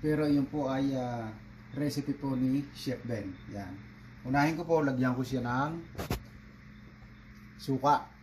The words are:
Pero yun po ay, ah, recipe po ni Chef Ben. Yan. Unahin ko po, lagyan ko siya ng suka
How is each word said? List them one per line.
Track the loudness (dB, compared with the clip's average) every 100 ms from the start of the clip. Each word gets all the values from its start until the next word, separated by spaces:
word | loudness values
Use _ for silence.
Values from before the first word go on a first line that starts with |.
Pero | 2 4 6
yun | 4 4
po | 0 2
ay, | 2 2
ah, | 2 0 -2 -4 -8 -14 -18 -10
recipe | -2 0 0 -2
po | -2 0 2
ni | 4 2 0 -6
Chef | -4 -4 -2
Ben. | -4 -4 -8 -10 -8
Yan. | -8 -10 -14 -16 -18 -10 2
Unahin | 4 4 2
ko | 4
po, | 4
lagyan | 6 4 2 2
ko |
siya | 0 -2
ng | 0 0 0 -2 -8 -6 -4 -4 -6 -16 -18 -18 -18 -18 -18 -18 -18 -18 -18 -18 -18 -8
suka | -2 2 6 4 2 -12